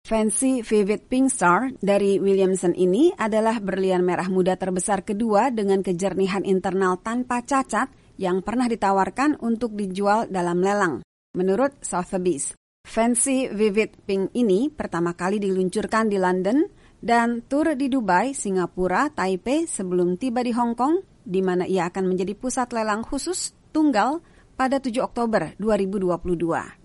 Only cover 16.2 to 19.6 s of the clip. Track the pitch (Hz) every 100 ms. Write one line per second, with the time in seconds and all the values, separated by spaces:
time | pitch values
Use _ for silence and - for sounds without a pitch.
16.2 | 180 185 185 269 403 - - _ 208 233
17.2 | 233 233 - 277 320 269 277 269 208 180
18.2 | 247 269 202 185 170 - 180 185 294 -
19.2 | 190 185 233 302